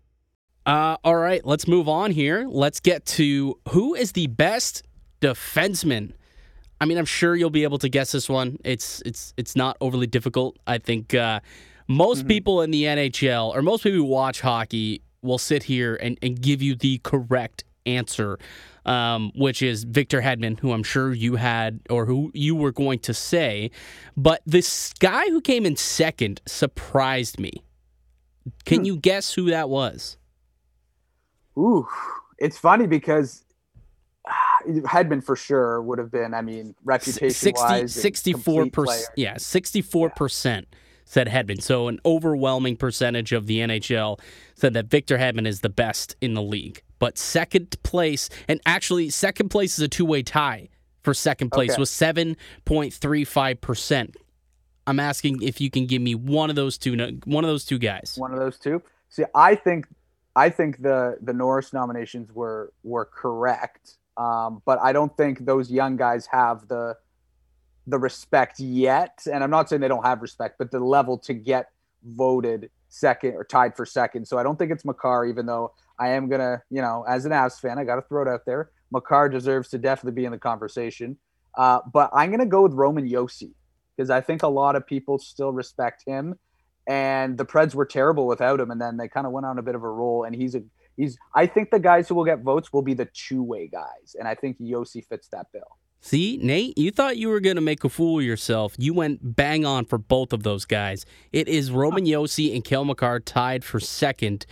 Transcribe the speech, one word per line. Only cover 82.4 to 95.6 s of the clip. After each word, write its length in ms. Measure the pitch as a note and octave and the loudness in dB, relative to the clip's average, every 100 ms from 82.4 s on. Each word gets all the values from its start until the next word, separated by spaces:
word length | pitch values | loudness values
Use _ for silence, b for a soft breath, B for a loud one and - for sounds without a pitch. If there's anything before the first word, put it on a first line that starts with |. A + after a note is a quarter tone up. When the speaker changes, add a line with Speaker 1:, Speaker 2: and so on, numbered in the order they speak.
| A#3+ | 2
Speaker 2:
go 180 | F#3+ | 6
with 100 | F#3+ | 6
Roman 340 | C3+ C#3 D3+ C3 | 6 2 2 -2
Josi, 440 | B2 B2 - - _ _ _ _ - | -2 -2 -6 -18 _ _ _ _ -6
'cause 120 | C3 | 0
I 120 | C3 | 0
think 220 | C3 D#3+ | 0 0
a 40 | D#3 | 0
lot 280 | C#3 C#3 C#3 | 2 2 2
of 120 | - | -2
people 320 | C#3 C3+ C3+ | -6 -2 -4
still 320 | - - C#3 | -4 -6 -4
respect 500 | C3 B2 - A#2+ - - | -4 -8 -4 -6 -6 -8
him. 320 | C3+ D#3 F#3 _ _ _ _ - | -6 -6 -10 _ _ _ _ -4
And 500 | C#3 C3+ C3+ C3 B2 | -2 0 0 -2 -4
the 80 | C3 | 0
Preds 280 | D#3 D#3+ C3+ | 2 2 2
were 100 | C#3 | -2
terrible 420 | C3+ C#3+ D3+ B2+ | 2 2 2 0
without 320 | A#2+ B2 C#3 | 0 0 0
him, 120 | A#2+ | -2
and 80 | A#2 | -6
then 160 | A#2+ A#2 | -6 -8
they 100 | A#2 | -8
kinda 220 | C#3+ C#3 | -6 -6
went 160 | C3 C3+ | -6 -6
on 120 | B2+ | -6
a 40 | |
bit 140 | A#2+ A#2+ | -6 -6
of 80 | |
a 60 | A2+ | -6
roll. 340 | A2 A#2+ A#2 | -4 -2 -2
And 120 | A2+ A#2 | -4 -4
he's 200 | B2+ B2 | -4 -6
a, 80 | G#2+ _ _ - | -10 _ _ -6
he's, 200 | C#3+ B2 b C#3+ | -6 -6 b 2
I 100 | F3+ | 4
think 240 | - G#3 | 2 2
the 80 | G#3+ | 4
guys 280 | F3 F3 E3+ | 6 6 4
who 60 | E3+ | 0
will 100 | E3 | 2
get 140 | D3 | 0
votes 300 | B2+ D3 - | 0 -2 0
will 80 | C#3 | -2
be 120 | C3+ | 0
the 120 | B2+ A#2 | -2 -4
two-way 540 | - - C3 A#2+ A2 E2 | -10 -8 -4 -4 -6 -10
guys, 480 | F2 C#2 A#1+ _ - | -12 -12 -16 _ -10
and 100 | A2+ | -8
I 80 | A2 | -6
think 240 | C#3 B2 | -6 -8
Josi 440 | A#2 A#2+ A#2+ A#2+ - | -6 -6 -6 -12 -12
fits 220 | A2 _ | -14 _
that 180 | G2 F2+ | -16 -14
bill. 260 | G2+ | -18